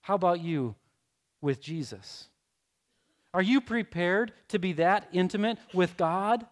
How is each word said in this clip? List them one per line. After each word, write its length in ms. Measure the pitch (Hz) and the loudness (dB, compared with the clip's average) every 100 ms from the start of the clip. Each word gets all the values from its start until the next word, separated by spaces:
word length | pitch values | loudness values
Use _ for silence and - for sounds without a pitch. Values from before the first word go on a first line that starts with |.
How 120 | - 196 | -2 2
about 240 | 180 175 | 2 2
you 360 | 165 156 123 107 _ _ _ _ _ _ | 0 -2 -2 -6 _ _ _ _ _ _
with 180 | 143 139 | -4 -4
Jesus? 720 | 151 165 127 101 - - - _ _ _ _ _ _ _ _ _ _ | -6 -8 -8 -12 -16 -20 -20 _ _ _ _ _ _ _ _ _ _
Are 80 | 180 | 0
you 180 | 190 269 | 4 2
prepared 760 | 262 233 208 170 175 190 226 - _ | 2 -4 -4 -2 0 0 -2 -8 _
to 100 | 208 | -4
be 120 | 185 | -2
that 360 | 156 170 202 - | 2 2 2 0
intimate 460 | 180 180 202 214 220 - | 0 0 0 -2 -4 -4
with 240 | 180 175 - | 0 0 2
God? 500 | 165 180 202 233 226 | 0 0 0 0 -2